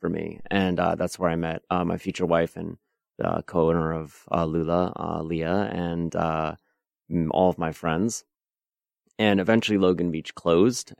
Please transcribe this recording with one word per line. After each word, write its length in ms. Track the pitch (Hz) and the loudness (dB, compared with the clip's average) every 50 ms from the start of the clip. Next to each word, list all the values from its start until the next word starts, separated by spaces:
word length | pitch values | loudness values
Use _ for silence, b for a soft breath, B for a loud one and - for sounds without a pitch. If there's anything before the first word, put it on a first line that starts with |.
for 100 | - 87 | -4 -2
me. 300 | 82 80 80 80 - - - - | -2 -2 -4 -8 -10 -12 -8 -2
And, 280 | - 98 95 92 87 87 | 0 0 2 2 2 2
uh, 180 | 87 85 87 | 2 2 0
that's 220 | 82 90 87 - - | 0 -2 -4 -2 -2
where 120 | 92 85 | 0 0
I 60 | 82 | 0
met, 260 | 85 85 82 80 - - - | 0 -2 -4 -4 -6 -4 -2
uh, 140 | 90 90 87 | -2 0 0
my 120 | 87 87 | 0 -2
future 300 | 87 - 95 - - 92 | -4 -4 -6 -4 -2 0
wife 300 | 80 85 82 85 85 - 87 | 2 2 2 2 0 -2 -8
and, 180 | 85 85 85 - _ _ _ _ _ _ _ - - | -10 -10 -12 -14 _ _ _ _ _ _ _ -4 -2
uh, 200 | 50 50 - - | -2 -2 -2 -4
co-owner 500 | - - 87 80 82 85 85 80 80 82 | -2 0 2 4 4 4 2 0 0 -2
of, 320 | 80 80 73 - - _ - - | -4 -8 -10 -14 -20 _ -4 -2
uh, 140 | 85 82 | 0 0
Lula, 480 | 80 78 85 80 80 87 87 90 90 - - | 0 0 0 0 2 2 2 2 0 -2 -6
uh, 240 | 85 82 82 82 80 | -6 -6 -6 -6 -6
Leah, 460 | 80 85 80 80 82 92 101 101 107 | -4 -4 -4 -2 0 0 -2 -2 -2
and, 460 | - 90 87 85 85 85 85 80 - | -4 -4 -4 -4 -4 -4 -4 -4 -2
uh, 380 | 87 85 80 80 80 80 78 80 - _ _ _ _ _ _ _ _ _ - | -2 -2 0 0 -2 -2 -4 -6 -10 _ _ _ _ _ _ _ _ _ -4
m-, 200 | 85 87 80 78 - | -2 -2 0 0 2
all 160 | - 92 90 | 4 4 4
of 80 | 85 - | 2 2
my 120 | 82 80 | -2 -4
friends. 540 | 80 - - 82 80 85 104 117 - - - _ _ _ _ _ _ _ _ _ _ _ _ _ _ _ _ _ _ - | -4 -4 -2 -2 0 0 0 -2 -4 -6 -10 _ _ _ _ _ _ _ _ _ _ _ _ _ _ _ _ _ _ 0
And 200 | 107 104 101 98 | 2 4 4 4
eventually 360 | 92 101 113 113 - - 107 | 4 4 2 2 2 2 2
Logan 340 | 98 95 92 92 87 87 87 | 4 4 4 4 2 0 -2
Beach 240 | 80 80 - - - | -2 -4 -6 -10 -14
closed, 600 | - - 87 82 85 98 127 123 - - - - - | -4 2 4 6 6 6 4 2 0 -6 -12 -12 -4